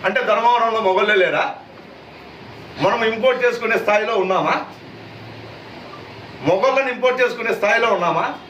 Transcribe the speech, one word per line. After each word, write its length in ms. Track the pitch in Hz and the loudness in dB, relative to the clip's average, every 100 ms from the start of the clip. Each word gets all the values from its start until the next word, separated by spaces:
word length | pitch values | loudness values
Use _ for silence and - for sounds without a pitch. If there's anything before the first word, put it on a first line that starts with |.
అంటే 160 | 190 208 | 0 0
ధర్మవరంలో 560 | 220 220 233 240 226 220 | 2 2 4 4 2 2
మొగోళ్ళే 340 | 196 185 208 | 2 2 4
లేరా? 400 | 208 170 147 - - - - - - - - - - - - - - | 4 4 2 -2 -6 -16 -20 -20 -20 -20 -20 -20 -20 -18 -18 -16 -2
మనం 240 | 175 226 | 0 2
ఇంపోర్ట్ 400 | 226 220 254 247 | 0 2 2 4
చేసుకునే 340 | 240 - 220 220 | 0 0 0 0
స్థాయిలో 360 | - 208 220 | 2 2 2
ఉన్నామా? 500 | 220 185 185 151 - - - - - - - - - - - - - - - - - - - | 0 2 0 0 -2 -6 -14 -18 -18 -18 -18 -18 -16 -18 -18 -18 -18 -18 -18 -18 -18 -18 -4
మొగోళ్ళని 500 | 135 190 262 269 269 | 0 2 4 2 0
ఇంపోర్ట్ 280 | 233 254 247 | 0 0 2
చేసుకునే 340 | 247 - 208 | 0 0 -4
స్థాయిలో 380 | 190 202 226 226 | 0 2 2 2
ఉన్నామా? 420 | 190 175 160 220 - | 2 0 0 -2 -6